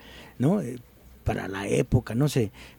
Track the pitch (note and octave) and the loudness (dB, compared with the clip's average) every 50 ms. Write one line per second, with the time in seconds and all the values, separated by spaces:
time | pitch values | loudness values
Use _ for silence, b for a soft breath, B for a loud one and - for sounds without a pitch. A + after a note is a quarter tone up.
0 | B B B B B B B - A#2+ D3 G3 G#3 D#3 - - - - - - - | B B B B B B B 0 2 2 2 0 -2 -4 -8 -12 -14 -20 -20 -20
1 | - - - - - - A2 F#2+ F#2 F#2 G2 G2 G2 G2+ A#2 C#3 C#3 - - A#2+ | -20 -20 -20 -8 -4 -4 -4 -4 -4 -6 -8 -6 -2 0 2 2 4 4 2 2
2 | A2 - G#2+ A#2 D3 D3 - C#3 A2 G2+ B B B B B | 2 0 0 0 2 2 2 2 0 0 B B B B B